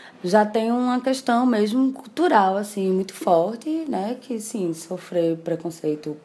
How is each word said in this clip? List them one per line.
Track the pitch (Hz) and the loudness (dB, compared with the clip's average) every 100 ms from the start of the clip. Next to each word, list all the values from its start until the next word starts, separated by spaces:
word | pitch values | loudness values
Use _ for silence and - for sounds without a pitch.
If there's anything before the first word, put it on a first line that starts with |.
| - - | -20 -10
já | 180 208 214 | 2 4 4
tem | 214 226 | 0 0
uma | 240 247 247 | 0 0 0
questão | 254 262 - 240 254 | 0 -2 0 2 4
mesmo | 220 208 247 262 | 2 2 2 0
cultural, | 262 - - 349 220 190 196 | -2 -8 0 4 6 4 2
assim, | 208 202 190 | -4 -2 0
muito | 185 190 | 0 -2
forte, | - - 170 180 226 311 320 311 | -4 2 4 4 -2 -6 -4 -4
né? | 202 208 247 | -4 -4 -6
Que, | - 226 | -8 -8
sim, | 214 220 175 | -6 -4 -4
sofrer | 165 - 180 - 175 165 165 | -4 -8 -10 -4 0 0 -2
preconceito | 165 165 170 160 156 151 151 151 | -4 -4 -6 -6 -4 -4 -6 -12